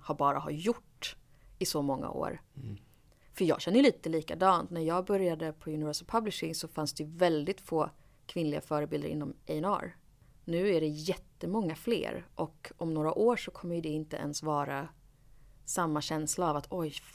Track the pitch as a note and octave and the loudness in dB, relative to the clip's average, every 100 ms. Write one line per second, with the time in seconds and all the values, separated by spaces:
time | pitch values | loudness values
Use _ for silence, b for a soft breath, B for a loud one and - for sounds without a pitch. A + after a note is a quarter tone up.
0 | - D3 C#3+ C#3+ D3+ D3 F#3+ A#3 - - | -6 2 2 2 -2 -2 -2 -2 -6 -10
1 | - - b b b b F3 D3+ C#3 C3+ | -10 -10 b b b b -2 0 0 -2
2 | D3 - D3+ - - C#3 A#2 G2+ b b | -2 -4 -4 -6 -12 -14 -10 -12 b b
3 | b b b - E3+ D3+ - A3+ C#4 - | b b b 2 4 4 4 8 8 6
4 | E3 D#3+ D3 E3 F#3+ F3 F3 E3+ D#3+ F3 | 0 -2 -2 4 6 6 2 -2 0 0
5 | F#3 G3+ F#3 D#3+ D#3+ D3+ - D3+ D3+ D3 | 2 2 2 0 -4 -6 -6 -4 -2 -4
6 | F3 A3+ A3 - E3 D#3+ E3 - D#3 - | -2 -2 0 -2 -4 -6 -6 -4 -4 -4
7 | D3+ E3+ F3 D#3 D3+ G3 - E3 D3+ b | -8 2 4 4 0 -4 -2 0 0 b
8 | b b - F3 D#3 D3 - D3+ D3 D3+ | b b -8 -4 -2 -2 -2 -2 0 -2
9 | D3+ D3+ C#3+ - - D#3 F3+ G3+ F3 - | -2 -4 -6 -8 -6 -2 0 -2 -4 -12
10 | - - b b - E3+ G3+ E3+ D#3 D3+ | -20 -20 b b -4 0 2 2 2 -2
11 | D#3+ E3+ - - E3+ G#3+ F3+ D#3+ - A3+ | -4 -4 -8 -8 -4 -2 -2 -2 -2 0
12 | A1 - - - D#3 - - - E3+ D#3 | -2 -6 -8 -6 -6 -8 -18 -6 -2 0
13 | D#3 - A3+ A#3 - - F3 E3+ D#3+ D3+ | 2 4 4 4 -2 -8 -4 -4 -2 -4
14 | D#3 D3+ D3 D3 D#3 D3 C#3+ C#3 C#3+ - | -4 -6 -6 -4 0 0 0 -4 -6 -12
15 | - b b b b b - - E3 D3+ | -20 b b b b b -6 0 2 0
16 | - D#3 D#3 - F3 D3 - F#3 D#3 - | 0 -2 -2 0 0 0 -4 -4 -4 -6
17 | - | -14